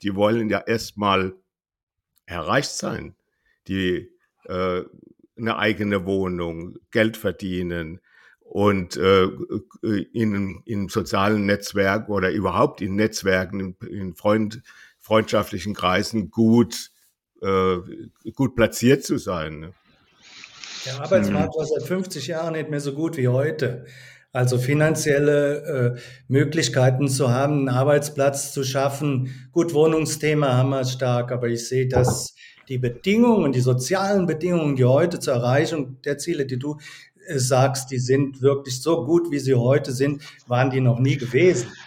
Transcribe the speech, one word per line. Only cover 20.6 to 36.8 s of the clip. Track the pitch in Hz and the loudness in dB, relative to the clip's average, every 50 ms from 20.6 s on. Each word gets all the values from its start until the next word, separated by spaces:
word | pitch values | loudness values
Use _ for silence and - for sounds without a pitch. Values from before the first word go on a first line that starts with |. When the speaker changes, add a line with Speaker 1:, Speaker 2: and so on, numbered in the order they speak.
| - - - - - | -18 -18 -16 -14 -12
Speaker 2:
Der | 127 123 123 | -10 -10 -8
Arbeitsmarkt | 147 165 190 185 202 - - 147 151 151 151 | -2 2 2 2 4 2 2 0 0 0 -2
Speaker 3:
Hm. | 160 | -4
Speaker 2:
war | 147 | -2
seit | 151 156 139 127 | -2 -2 -2 -2
fünfzig | - 180 190 185 - - 147 127 | -4 -4 -4 -4 -6 -8 -8 -8
Jahren | 175 165 160 170 165 160 | -6 -6 -4 -4 -4 -4
nicht | 160 147 - | -6 -6 -4
mehr | 151 143 | -6 -4
so | 139 143 139 | -4 -6 -4
gut | 147 165 156 160 | -4 -4 -4 -2
wie | 143 127 | 0 0
heute. | 123 123 131 143 156 - - 135 113 - - - - - - - - - - _ _ | 2 2 2 0 0 -2 -2 -2 -4 -4 -6 -12 -18 -20 -20 -20 -20 -20 -20 _ _
Also | - 127 127 127 127 123 | -2 0 0 2 2 0
finanzielle, | 127 135 143 151 151 160 156 156 - 156 139 143 147 147 147 147 143 143 147 151 - 156 147 131 120 120 123 | 0 2 2 2 2 2 0 0 0 0 2 2 4 4 4 4 2 0 -2 -4 -4 -4 -2 0 0 0 -2
äh, | - - - - - _ | -4 -12 -18 -20 -14 _
Möglichkeiten | - 127 139 151 147 165 165 - - - 131 127 135 131 131 139 | 0 2 2 2 2 0 -2 -2 0 2 4 4 4 4 2 0
zu | 135 135 - 139 120 | 0 0 0 2 2
haben, | 117 131 139 147 151 143 | 2 2 2 2 0 0
einen | 135 135 | 0 0
Arbeitsplatz | 123 127 135 147 147 143 147 - - 135 135 143 135 - - - - | 0 2 4 4 4 2 2 -2 -2 0 0 0 0 -2 -6 -8 -6
zu | 143 131 | -6 -4
schaffen. | 127 - 135 139 143 127 - 151 143 135 123 127 127 - - - - | -2 -2 0 0 -2 -2 -2 -2 -2 0 -2 -2 -4 -8 -12 -12 -4
Gut, | - 175 160 170 143 | 0 0 0 2 4
Wohnungsthema | 147 160 160 160 160 156 151 - - 151 151 151 156 147 131 123 | 4 4 4 4 2 0 -2 -4 -2 0 0 2 2 2 2 4
haben | 127 131 139 | 4 2 2
wir | 135 135 127 | 0 0 -2
stark, | 127 - - 131 127 123 120 120 123 | -2 -4 -2 -2 0 0 0 -2 -2
aber | 127 120 120 | -4 -2 -2
ich | 120 117 113 - | -2 -4 -4 -4
sehe, | - 131 131 131 | -2 -2 0 0
dass | 127 131 127 123 117 104 - - - - - - - - _ _ | 2 2 4 4 4 2 0 -4 -10 -14 -20 -20 -20 -20 _ _
die | - 131 | -8 -6
Bedingungen, | 123 127 117 - - - 190 208 226 240 240 220 196 160 139 | -2 -2 -4 -4 -2 0 2 4 6 6 6 6 4 4 2
die | 127 127 | 2 2
sozialen | 123 127 123 127 - - 185 190 196 196 202 196 180 | 4 4 2 2 0 0 0 0 0 2 2 2 2
Bedingungen, | 156 156 156 170 180 175 170 156 147 139 | 0 -2 -2 -2 0 0 0 0 0 2
die | 127 123 | 4 4
heute | 123 131 147 175 175 180 - | 6 6 4 4 2 0 -2
zur | - 151 131 | -2 -2 0
Erreichung | 117 120 123 127 147 165 160 170 151 131 127 - - - | 0 2 2 2 2 2 0 -2 -4 -6 -8 -10 -8 -6
der | 143 143 | -6 -6
Ziele, | 143 - 170 170 147 135 | -4 -4 -4 -4 -2 -4
die | 127 131 127 | -4 -4 -6
du, | 139 147 147 147 | -6 -6 -8 -10